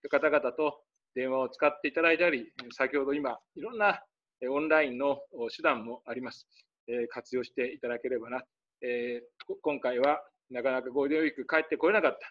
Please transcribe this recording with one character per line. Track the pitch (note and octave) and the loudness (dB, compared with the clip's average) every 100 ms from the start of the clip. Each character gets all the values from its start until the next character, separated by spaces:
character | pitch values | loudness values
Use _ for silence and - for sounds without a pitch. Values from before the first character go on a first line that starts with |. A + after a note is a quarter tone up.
の | C#3+ | -2
方 | C#3+ D3+ | 2 4
々 | C#3+ B2 | 4 2
と | - D3+ D3 _ _ _ - | 0 -2 -2 _ _ _ -4
電 | C3 | -2
話 | C3 | 0
を | B2+ | -2
使 | - D3 | 2 0
っ | D3 | 2
て | D3+ | -2
い | |
た | E3 | 2
だ | E3 | 4
い | D#3+ | 4
た | F3 | 4
り、 | C#3 A2+ - B2 | 2 -4 -14 -10
先 | - C3 C#3+ | -2 0 0
ほ | C3+ | 0
ど | |
今、 | C#3+ C#3 A#2 _ - | 0 -2 -6 _ -12
い | |
ろ | G3 A#3+ | -8 0
ん | |
な、 | G#3 - - _ _ - | 2 0 -4 _ _ -8
え | B2+ | -4
ー、 | |
オ | C#3 | -2
ン | D#3 | 2
ラ | D#3 | 4
イ | D3 | 2
ン | B2 | 0
の、 | C#3+ C#3 - | -2 -2 -6
お、 | - A#2 | -8 -8
手 | - | -2
段 | D#3+ B2+ A2+ | 0 0 -2
も | A#2+ - | -12 -10
あ | |
り | A#2+ | -10
ま | B2+ | -10
す。 | - _ _ _ _ - | -12 _ _ _ _ -8
え | A#2+ A#2 | -4 -4
ー、 | |
活 | B2 - B2+ | -6 -6 -4
用 | |
し | A#2+ | -4
て | - B2 | -4 -4
い | D3 | -4
た | B2 | -6
だ | A#2+ | -4
け | B2+ | -2
れ | B2 | -4
ば | A2+ | -4
な。 | B2 - _ _ _ | -8 -10 _ _ _
え | B2 A#2+ A#2+ A#2+ | -4 -4 -4 -6
ー、 | A#2+ - - | -10 -16 -10
こ-、 | F#3+ | -6
今 | D#3+ C#3+ | -4 -2
回 | B2+ B2 | -2 2
は | C3+ D3+ - _ - | 2 2 -2 _ -12
な | B2+ | -2
か | B2+ | 0
な | B2+ | 0
か | B2 | -2
ゴ | B2+ C#3 | -2 0
ー | |
ル | D#3 | 2
デ | |
ン | |
ウ | D#3+ | 0
ィ | |
ー | - | -2
ク | B2+ | 0
帰 | D#3+ | 0
っ | D#3 | 0
て | D3 | 2
こ | D#3+ | 4
れ | |
な | G#3+ | 4
か | D3+ | 2
っ | |
た | - - | 0 -8